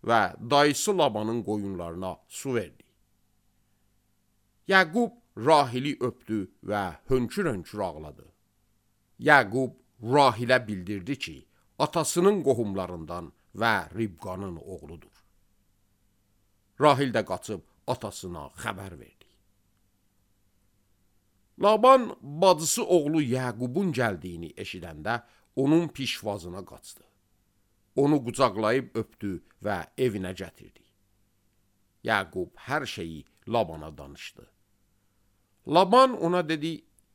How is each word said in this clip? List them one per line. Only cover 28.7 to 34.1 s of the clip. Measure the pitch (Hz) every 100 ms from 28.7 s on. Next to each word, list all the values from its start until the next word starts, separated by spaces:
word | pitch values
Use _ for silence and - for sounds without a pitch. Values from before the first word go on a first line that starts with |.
| 131 - 113
öpdü | 110 _ 101 90 - _
və | 104 92 82 -
evinə | 127 101 92
gətirdi. | 95 95 - - _ _ _ _ _ _ _ _ _ _ _ _ _
Yaqub | 113 107 95 92 87 -
hər | - 147 131
şeyi | - 82 78 - _ -
Labana | 113 90 80 76 71
danışdı. | 69